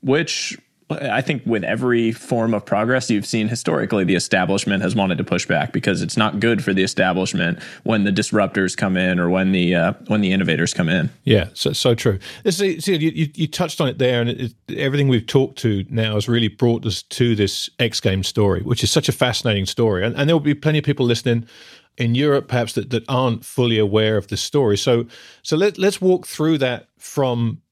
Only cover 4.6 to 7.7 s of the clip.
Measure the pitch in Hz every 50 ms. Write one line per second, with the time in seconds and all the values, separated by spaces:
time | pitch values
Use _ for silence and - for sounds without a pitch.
4.6 | - - 101 95 98 92 95 107 98 92 90 78 87 - - 87 - - 90 78
5.6 | 71 - - - - - 98 90 - 80 - - 110 107 - 104 98 117 117 104
6.6 | - - 98 95 95 92 - - 98 92 90 92 92 92 - 92 85 85 85 -
7.6 | - -